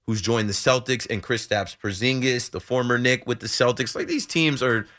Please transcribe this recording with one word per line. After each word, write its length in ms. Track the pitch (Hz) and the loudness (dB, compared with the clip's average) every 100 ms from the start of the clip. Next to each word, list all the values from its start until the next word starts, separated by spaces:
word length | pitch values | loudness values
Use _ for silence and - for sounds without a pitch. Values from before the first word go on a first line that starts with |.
| - | -4
who's 160 | 107 | -2
joined 260 | 92 117 104 | 0 2 0
the 60 | |
Celtics, 540 | 98 135 127 120 123 - | 0 2 2 2 -4 -2
and 140 | 110 | -6
Kristaps 520 | - 117 - 104 95 - | -2 -4 -2 -2 -2 -8
Porzingis, 760 | 104 95 123 131 131 123 - | -8 -2 0 0 0 -2 -4
the 80 | 92 | -8
former 400 | - 127 123 120 | -4 -2 2 2
Knick 260 | 127 123 - | 4 2 0
with 140 | 117 | -4
the 80 | 117 | -2
Celtics. 480 | - 123 123 120 - | 2 2 2 -4 -4
Like, 100 | 330 | -2
these 220 | 311 - | -4 -2
teams 340 | 170 160 135 | 2 2 2
are 240 | 127 113 - | 2 0 -2